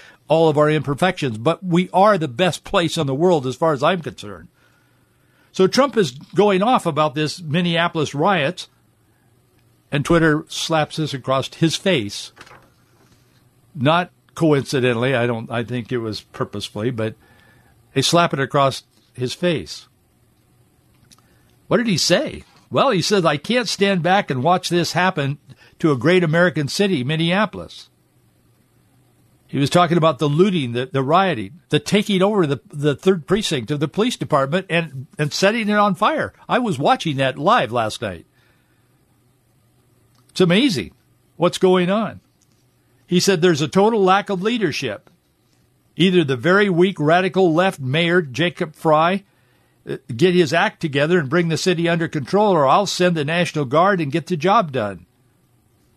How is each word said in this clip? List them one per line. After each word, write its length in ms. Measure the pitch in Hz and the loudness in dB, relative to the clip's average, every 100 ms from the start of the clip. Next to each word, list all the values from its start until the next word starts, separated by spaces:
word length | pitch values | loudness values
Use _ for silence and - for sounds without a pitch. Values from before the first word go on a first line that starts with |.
| - - - | -20 -12 0
all 200 | 156 160 | 2 4
of 100 | 147 | 4
our 120 | 151 | 2
imperfections, 720 | 151 139 143 185 180 143 107 | 0 -2 -2 -2 0 -4 -2
but 240 | 123 165 | -2 -2
we 260 | 185 175 185 | 0 0 2
are 260 | 180 208 202 | 2 4 2
the 100 | 151 | -2
best 360 | 117 185 - | -2 -2 -2
place 340 | - 196 165 165 | -2 0 0 -2
in 100 | 139 | -4
the 80 | 135 | 0
world 320 | 180 165 127 | 2 2 -2
as 80 | 127 | -2
far 180 | 160 | -2
as 100 | 143 | 0
I'm 180 | 147 185 | 0 -2
concerned. 460 | 139 95 104 90 82 _ _ _ _ _ _ _ _ _ _ | -6 -14 -16 -16 -20 _ _ _ _ _ _ _ _ _ _
So 160 | - 185 | 0 2
Trump 300 | 233 269 226 | 2 0 0
is 140 | 165 | -2
going 500 | 131 - 165 208 185 | -4 -4 0 2 2
off 240 | 214 240 170 | 2 0 0
about 280 | 151 156 | -2 -2
this 280 | 143 151 - | -2 -6 -6
Minneapolis 760 | 160 160 175 165 170 165 147 139 | -4 -2 0 0 -2 -2 -4 -2
riots, 540 | 180 185 139 139 - _ _ _ _ _ _ _ _ _ _ _ _ | 0 0 -2 -6 -14 _ _ _ _ _ _ _ _ _ _ _ _
and 140 | 143 - | -4 0
Twitter 400 | 170 160 151 - | 2 4 2 -4
slaps 480 | - - 160 147 - | -8 -2 -2 -2 -4
this 180 | 151 | -6
across 400 | 135 120 135 131 - | -6 -2 -2 -2 -2
his 200 | 165 - | -2 0
face. 560 | 196 165 101 - - - - - _ _ _ _ _ _ _ _ _ _ _ 165 | 0 -2 -2 -10 -14 -20 -20 -20 _ _ _ _ _ _ _ _ _ _ _ -4
Not 360 | 127 170 180 _ _ | 0 0 -2 _ _
coincidentally, 800 | - 160 143 - 143 127 113 123 | -2 2 2 0 0 0 0 0
I 140 | 127 120 | 0 -2
don't, 240 | 117 113 | -4 -6
I 140 | 117 107 | -8 -6
think 260 | 123 110 | -8 -6
it 60 | 127 | -6
was 240 | 113 101 | -6 -8
purposefully, 680 | - - 127 104 - 104 113 | -10 -10 -8 -8 -10 -6 -6
but 260 | 117 110 - _ _ _ _ _ _ _ | -4 -6 -8 _ _ _ _ _ _ _
they 80 | 139 | -2
slap 320 | 131 175 170 | 0 2 2
it 60 | 143 | -2
across 440 | 135 147 139 - - _ _ | -2 0 0 -2 -12 _ _
his 200 | - 123 | -8 -8
face. 560 | - 180 151 78 - - _ _ _ _ _ _ _ _ _ _ _ _ _ _ _ _ _ - | -4 -2 -2 -6 -16 -20 _ _ _ _ _ _ _ _ _ _ _ _ _ _ _ _ _ -2
What 100 | 208 | -2
did 100 | 233 | 0
he 100 | 175 | -2
say? 480 | - 180 294 - - _ - | 0 0 -2 -10 -18 _ -4
Well, 220 | 123 214 | 0 2
he 100 | 196 | 0
says, 240 | - 202 165 | 0 2 2
"I 100 | 147 | 0
can't 320 | - 247 214 | -2 -2 -2
stand 340 | - 196 196 | -2 0 0
back 300 | 165 196 190 | 0 0 0
and 100 | 131 | -2
watch 280 | 143 180 - | 0 0 0
this 240 | 175 165 | -2 -2
happen 440 | 165 185 170 139 147 - - _ - | 0 0 0 -4 -6 -12 -20 _ -2
to 120 | 165 | 0
a 60 | 135 | 2
great 260 | 131 185 | 2 2
American 460 | 170 165 180 156 139 | 2 2 2 0 -4
city, 340 | - 202 170 | -2 0 0
Minneapolis." 840 | 123 160 165 185 214 95 - - - _ _ _ _ _ _ _ _ _ _ _ _ _ _ _ _ | -2 -2 0 0 -2 -6 -16 -18 -20 _ _ _ _ _ _ _ _ _ _ _ _ _ _ _ _
He 100 | 135 | -4
was 120 | 139 | 0
talking 280 | 175 175 175 | 2 2 2
about 220 | 160 143 | 2 2
the 100 | 143 | 0
looting, 420 | 147 196 180 127 | 2 2 2 -2
the, 140 | 117 131 | -4 -4
the 180 | 139 | -2
rioting, 560 | 131 170 196 127 98 135 _ | 0 2 2 -2 -8 -14 _
the 120 | 151 | -4
taking 420 | - 202 208 190 | 0 0 0 0
over 260 | 196 214 151 | 2 2 0
the, 140 | 135 - | -2 -8
the 280 | 147 147 143 | -4 -2 0
third 320 | 185 190 139 | 0 0 0
precinct 420 | 196 - 147 107 | -2 -2 -4 -4
of 120 | 151 | -4
the 80 | 151 | -4
police 260 | - 240 - | -2 -2 -4
department 520 | 139 147 135 180 185 | -2 0 0 -2 -2
and, 380 | 165 165 135 127 - | -4 -4 -10 -12 -6
and 140 | 151 | -6
setting 340 | - 190 226 208 | 0 0 0 0
it 60 | 208 | 2
on 180 | 202 | 0
fire. 380 | 190 226 302 113 - - | 2 0 0 -4 -8 -4
I 120 | 208 | -2
was 200 | 233 131 | -2 0
watching 380 | 160 262 170 135 | 0 0 -2 -2
that 200 | 135 131 | -2 -2
live 360 | 156 233 127 | 0 2 0
last 280 | 120 110 - | -2 -2 -4
night. 240 | 107 87 - _ _ _ _ _ _ _ _ _ _ _ _ _ _ _ _ _ _ _ _ | -8 -10 -14 _ _ _ _ _ _ _ _ _ _ _ _ _ _ _ _ _ _ _ _
It's 100 | - | 0
amazing 540 | 180 185 277 147 80 - _ _ _ - | 2 4 2 0 -6 -12 _ _ _ -2
what's 220 | 175 - | -2 2
going 320 | 185 185 175 | 4 4 2
on. 320 | 208 190 95 _ _ _ _ _ _ _ _ - | -2 -4 -10 _ _ _ _ _ _ _ _ -2
He 140 | 175 | 0
said, 220 | 190 185 | 2 2
"There's 200 | 185 151 | 2 2
a 60 | 156 | 0
total 340 | 185 208 233 | 2 2 2
lack 280 | 190 190 202 | 2 2 0
of 120 | 196 | -4
leadership. 680 | 202 240 180 120 127 98 _ _ _ _ _ _ _ _ _ - | -2 -2 -2 -4 -6 -8 _ _ _ _ _ _ _ _ _ 0
Either 260 | 185 180 | 2 4
the 140 | 143 131 | 2 0
very 320 | 143 196 208 | 2 2 4
weak 280 | 170 185 180 | 2 2 2
radical 560 | 147 175 190 185 185 | 2 2 2 2 2
left 280 | 160 190 180 | 2 0 -2
mayor, 400 | 127 151 170 180 | -4 -2 2 0
Jacob 520 | 151 120 175 - 165 | 0 -2 -4 -4 -8
Frey, 520 | - 160 151 165 202 - _ _ _ _ _ - | -4 2 4 4 0 -6 _ _ _ _ _ -12
uh, 120 | 139 - 120 | -12 -10 0
get 180 | 180 | 2
his 200 | 180 160 | 4 2
act 260 | 165 208 - | 0 -2 -4
together 400 | 165 139 151 180 | -4 -2 0 0
and 80 | 135 | 0
bring 220 | 170 170 | 0 0
the 80 | 156 | 0
city 320 | 185 165 170 | 0 0 0
under 180 | 170 156 | 0 -2
control, 460 | 156 135 196 214 | -4 -2 2 2
or 120 | 175 135 | 4 4
I'll 200 | 170 202 | 2 2
send 320 | - 180 170 | 0 0 0
the 80 | 143 | -2
National 400 | 170 175 156 135 | -2 -2 -4 0
Guard 340 | 147 185 196 | 2 2 2
and 140 | 147 | -2
get 140 | 160 - | -4 -4
the 100 | 170 | -2
job 340 | 175 226 175 | 2 2 0
done." 360 | 131 104 90 - _ _ _ _ _ _ _ _ | -4 -6 -8 -16 _ _ _ _ _ _ _ _